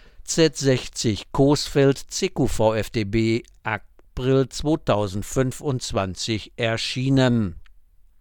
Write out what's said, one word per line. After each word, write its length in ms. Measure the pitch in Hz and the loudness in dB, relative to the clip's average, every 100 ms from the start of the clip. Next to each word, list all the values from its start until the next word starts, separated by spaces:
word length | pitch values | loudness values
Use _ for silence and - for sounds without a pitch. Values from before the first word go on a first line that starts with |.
| - - | -20 -20
Z 340 | - - 160 - | -6 2 2 2
sechzig 760 | 135 127 - - 120 98 - | 2 2 -2 -4 -2 -2 -4
Coesfeld 680 | - 139 147 - 151 139 135 - | 2 4 4 0 4 4 2 -4
C 200 | - 190 | -6 -4
Q 180 | - 123 | 0 0
V 260 | - 110 | 2 2
F 160 | 110 101 | 2 -4
D 140 | 120 | -4
B 400 | 101 113 113 113 - - | -2 0 2 0 -4 -12
April 840 | - 107 - _ - - 127 135 131 | -8 -8 -8 _ -14 -4 2 2 2
zweitausendfünfundzwanzig 2000 | - 147 160 - 104 104 101 - 135 127 - 151 131 - 110 95 87 - 110 - - | -2 -2 -2 0 0 0 -4 -4 -2 -2 -2 -4 -4 -4 -4 -4 -4 -4 -6 -6 -6
erschienen. 1000 | 117 113 - 127 131 135 131 120 98 85 - - _ _ - _ | -4 -2 -4 -4 2 4 4 2 -2 -6 -18 -20 _ _ -20 _